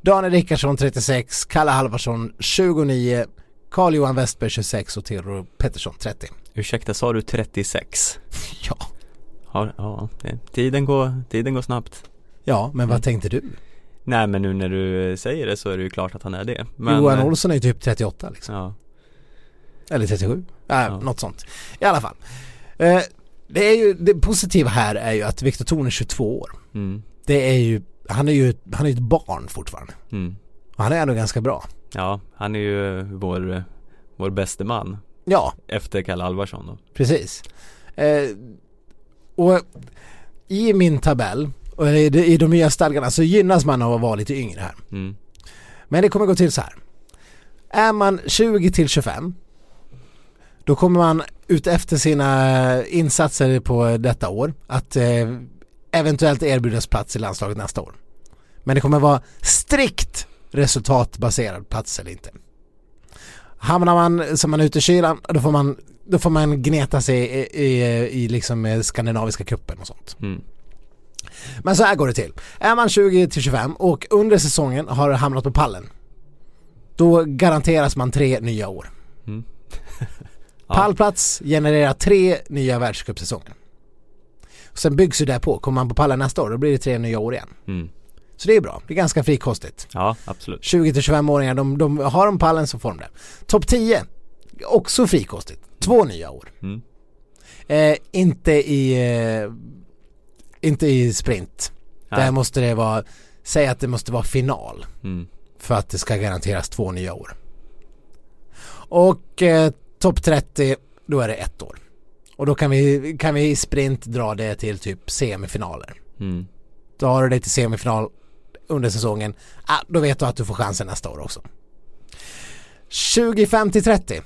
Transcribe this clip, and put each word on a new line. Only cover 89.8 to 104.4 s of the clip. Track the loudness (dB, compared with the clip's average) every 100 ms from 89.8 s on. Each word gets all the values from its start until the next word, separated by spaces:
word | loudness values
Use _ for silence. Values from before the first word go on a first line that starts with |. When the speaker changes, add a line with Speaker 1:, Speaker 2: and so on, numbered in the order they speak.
| -12
Speaker 2:
Ja, | -2 0 -2 -10
absolut. | -14 -12 -10
Speaker 1:
Tjugo | 0 4 4
till | 2
tjugofem-åringar, | 2 2 4 2 2 0
de, | 0 2
de | 0 2
har | 0 4 4
de | 4
pallen | 2 2 0
så | -4
får | -8
de | -8
det. | -16 -20 -20 -20 0
Topp | 2 4
tio, | 2 4 0 0 -14 -18 -20 -20 -16 2
också | 2 2 2 4
frikostigt. | 4 0 -10 -14 -18 -20 -6
Två | 4 4
nya | 4 -2 -12
år. | -16 -20 -14
Speaker 2:
Mm. | -12 -12 -16 -20 _ _ _ -20 -20 -20 -2
Speaker 1:
Eh, | 4 4 2 -2
inte | 2 2 2 2
i, | 4 4 0 2 2 0 0 -2 -2
eh, | -6 -12 -18 -20 -20 -20 -20 -20 -20 -20 -20 -2
inte | 0 2 2
i | 4 2
sprint. | 0 -2 -2 -6 -10 -12 -12 -18 -20 -4
Speaker 2:
Nej. | 0
Speaker 1:
Där | 2
måste | 2 0 0
det | 0
vara, | 0 0 -2 -6 -20 -20 -20
säg | -2 2 2
att | 0
det | -2
måste | -4 -4
vara | -4
final | 0 0